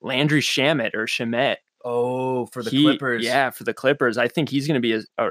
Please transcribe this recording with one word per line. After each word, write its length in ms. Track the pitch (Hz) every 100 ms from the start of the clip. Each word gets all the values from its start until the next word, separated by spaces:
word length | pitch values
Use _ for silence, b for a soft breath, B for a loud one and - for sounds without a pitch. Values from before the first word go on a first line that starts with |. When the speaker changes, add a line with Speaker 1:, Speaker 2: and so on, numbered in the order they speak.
Speaker 1:
Landry 400 | 104 131 147 151
Shamet 540 | 120 - 135 156 110
or 120 | 104 113
Shamet. 500 | - 117 120 135 101 _ _
Speaker 2:
Oh, 640 | 123 120 123 127 131 127 117
for 160 | 127
the 80 | 113
Speaker 1:
He, 140 | 131
Speaker 2:
Clippers. 400 | 151 131 139 117
Speaker 1:
yeah, 260 | 117 127 131
for 140 | -
the 100 | 104
Clippers. 440 | 110 131 143 127 110
I 100 | 123
think 200 | - 139
he's 160 | 135 143
gonna 140 | 143
be 120 | 117
a, 60 | 110 104 -
a, 120 | 110